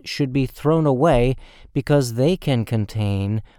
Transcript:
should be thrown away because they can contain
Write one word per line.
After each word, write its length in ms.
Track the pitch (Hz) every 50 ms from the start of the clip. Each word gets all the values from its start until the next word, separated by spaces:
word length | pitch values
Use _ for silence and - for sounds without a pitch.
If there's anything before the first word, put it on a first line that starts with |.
| -
should 260 | - - - 143 131
be 140 | 127 143 131
thrown 400 | 123 - - - 147 160 165 156
away 500 | 147 131 123 151 170 139 120 120 127 131 - - - - - - - -
because 400 | 143 - - 147 143 131 117 113
they 200 | 120 131 160 190
can 300 | - - 156 135 117 110
contain 800 | - 117 110 104 - - 110 104 101 101 98 98 98 107 110 - - _